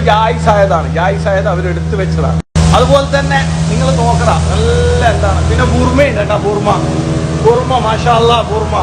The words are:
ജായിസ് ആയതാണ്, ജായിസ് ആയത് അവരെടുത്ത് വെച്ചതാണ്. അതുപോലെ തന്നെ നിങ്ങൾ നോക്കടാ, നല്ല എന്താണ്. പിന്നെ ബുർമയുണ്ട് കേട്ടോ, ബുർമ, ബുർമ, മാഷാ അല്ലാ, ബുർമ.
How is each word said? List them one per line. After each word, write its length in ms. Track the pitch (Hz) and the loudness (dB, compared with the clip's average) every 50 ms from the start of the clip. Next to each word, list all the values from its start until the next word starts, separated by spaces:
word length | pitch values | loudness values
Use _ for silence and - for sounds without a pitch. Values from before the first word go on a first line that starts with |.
| 160 | 2
ജായിസ് 400 | 160 208 214 220 - 160 - - 233 208 | 2 0 2 0 0 -2 -2 0 0 2
ആയതാണ്, 340 | 202 196 190 180 160 156 160 160 | 2 2 2 0 0 -2 -2 -2
ജായിസ് 300 | 160 175 196 196 - - 208 | -2 -2 -2 -2 -2 -2 -2
ആയത് 180 | 196 190 196 208 175 | -2 0 0 -2 -2
അവരെടുത്ത് 420 | 160 156 - 165 80 80 - - - | -2 -2 -4 -4 -4 -4 -4 -2 -2
വെച്ചതാണ്. 380 | - 82 - 80 80 - 80 - - _ - - 160 160 165 | -2 -2 -2 -2 -2 -2 -2 -4 -4 _ 0 2 2 4 4
അതുപോലെ 300 | 214 254 - 277 277 269 - - | 4 4 4 2 2 2 0 -2
തന്നെ 220 | 277 277 - 277 269 269 - - - - - | -2 0 0 -2 -2 -2 -2 -2 -2 -2 -2
നിങ്ങൾ 180 | - - - - - - | 0 0 0 0 0 0
നോക്കടാ, 360 | 233 240 233 - - - - - - - | 2 2 0 2 2 0 0 0 0 0
നല്ല 500 | - - - - - - 240 240 247 - - 233 202 | 0 0 2 2 2 2 2 2 2 2 2 0 0
എന്താണ്. 280 | - 208 196 196 - - - | 0 0 0 0 0 0 0
പിന്നെ 160 | - - 254 240 240 | 2 2 2 2 2
ബുർമയുണ്ട് 480 | 247 254 254 254 269 285 262 226 208 | 2 0 2 2 2 0 0 0 -2
കേട്ടോ, 160 | 208 202 214 208 - | -2 -2 -2 -2 -2
ബുർമ, 240 | 202 208 - 208 208 196 - - - - - - - - - - - - - - | -2 -2 0 0 0 0 0 -2 -2 -2 -2 -2 -2 -2 -4 -4 -4 -2 0 2
ബുർമ, 260 | 220 240 247 254 - 262 254 233 | 2 2 2 0 0 -2 -2 0
മാഷാ 280 | 220 220 214 - 240 233 226 | -2 -2 0 0 0 2 2
അല്ലാ, 160 | 233 233 233 233 214 - | 2 2 2 0 0 -2
ബുർമ. 240 | 208 220 - 233 214 196 | -4 -4 -2 -2 -2 -2